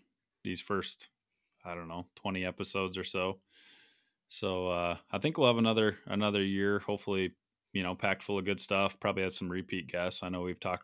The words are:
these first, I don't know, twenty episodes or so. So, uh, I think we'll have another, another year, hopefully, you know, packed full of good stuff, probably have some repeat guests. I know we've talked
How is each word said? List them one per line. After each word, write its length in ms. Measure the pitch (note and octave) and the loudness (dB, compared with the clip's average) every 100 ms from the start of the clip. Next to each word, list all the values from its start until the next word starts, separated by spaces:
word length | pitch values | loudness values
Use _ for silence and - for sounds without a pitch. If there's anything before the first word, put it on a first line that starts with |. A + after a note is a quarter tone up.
| _ _ _ _ | _ _ _ _
these 180 | G2 F2+ | -8 -8
first, 480 | - G2 F2 - - _ _ _ _ _ | -2 -4 -4 -10 -18 _ _ _ _ _
I 100 | F2+ | -12
don't 140 | F2 E2 | -10 -8
know, 180 | E2+ F2+ - | -10 -12 -8
twenty 280 | G#2 F#2+ | -4 -2
episodes 540 | F#2 F2+ G2 G2 F#2+ F#2 | -4 -4 -4 -2 -2 -4
or 60 | |
so. 360 | F#2 F#2+ F#2 F#2+ _ - - - - _ _ _ _ | -4 0 0 -2 _ -20 -20 -20 -20 _ _ _ _
So, 400 | - G2+ F#2 F2+ | -4 -2 0 0
uh, 280 | F2 F2 E2+ - | 0 0 -2 -4
I 60 | G2 | -2
think 180 | D3+ D#3+ | -2 4
we'll 120 | C3 | 6
have 100 | A#2 | 6
another, 400 | A2+ A2+ G#2+ G#2 - | 6 6 4 2 -4
another 360 | G2+ G#2 G2+ | 0 2 2
year, 360 | G2 G2 G2+ G2+ | 2 2 4 2
hopefully, 560 | - G#2 - G2 F#2 - _ _ _ | 0 -4 0 0 0 -4 _ _ _
you 80 | G2 | -4
know, 120 | F2+ | -2
packed 280 | F#2 G2+ F#2+ | -2 0 -2
full 160 | - G2+ | -2 -2
of 80 | F#2+ | 0
good 120 | G2 | -2
stuff, 380 | - G2 G2 - | 2 2 2 2
probably 240 | G2+ G2 | 0 0
have 120 | F#2 | -2
some 160 | - F#2 | -2 -4
repeat 360 | F2+ F2+ F#2 - | -4 -4 -6 -4
guests. 360 | F2 F2+ - | -2 -2 -2
I 80 | F2+ | -4
know 100 | F2+ | -4
we've 180 | F2+ F2 | -4 -4
talked 240 | F#2+ F2+ | -4 -4